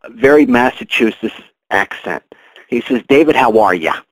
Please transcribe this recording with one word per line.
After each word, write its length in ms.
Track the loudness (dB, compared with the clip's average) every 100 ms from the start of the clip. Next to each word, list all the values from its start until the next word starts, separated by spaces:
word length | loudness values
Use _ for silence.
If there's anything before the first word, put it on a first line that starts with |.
| -20
very 380 | -2 2 4 4
Massachusetts 880 | 2 0 -4 -8 -2 -2 -4 -12 -12 -20 _ _
accent. 520 | -4 -4 -8 -12 -12 _ -20 _ _ _
He 120 | -8
says, 220 | -4 -6 2
David, 280 | 2 4 2
how 220 | 2 2
are 140 | 2
you? 180 | 0 -4 -8 _